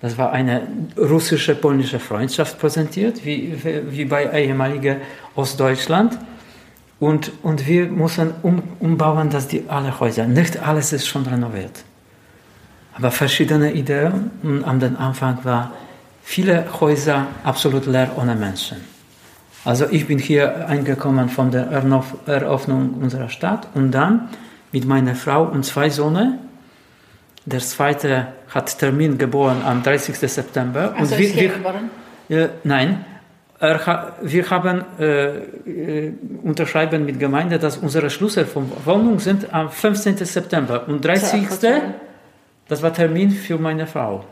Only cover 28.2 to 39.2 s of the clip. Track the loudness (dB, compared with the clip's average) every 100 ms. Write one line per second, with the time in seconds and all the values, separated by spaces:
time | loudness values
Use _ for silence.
28.2 | -2 -10 -6 -4 -4 0 0 4 2 2
29.2 | 0 2 2 2 0 0 2 2 0 -4
30.2 | -4 -4 -4 -2 -2 -2 -2 0 0 2
31.2 | 2 4 0 0 -6 -6 -8 -12 -20 -20
32.2 | -4 0 0 -2 0 2 2 0 -4 -18
33.2 | -20 _ _ _ 0 2 0 -2 -4 -10
34.2 | -2 0 2 0 0 -2 -4 -2 0 2
35.2 | 0 -2 -10 -14 -10 -8 -4 -4 -4 -8
36.2 | -12 -8 -4 -2 0 0 2 0 0 -2
37.2 | 0 0 0 0 0 -2 -2 0 -2 0
38.2 | -2 0 -2 -2 -6 -6 0 4 4 2